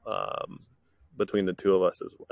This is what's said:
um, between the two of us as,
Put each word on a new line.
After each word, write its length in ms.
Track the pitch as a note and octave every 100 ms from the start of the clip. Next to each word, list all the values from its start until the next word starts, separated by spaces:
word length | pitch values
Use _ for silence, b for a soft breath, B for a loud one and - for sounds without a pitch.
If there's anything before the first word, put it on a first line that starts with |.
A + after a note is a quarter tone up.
| A2+
um, 540 | G1+ G1+ - - - - _ _ _ _ -
between 280 | G#2 G#2
the 80 | F#2+
two 220 | F2 G2+
of 80 | F#2+
us 180 | F2+ -
as, 140 | - - -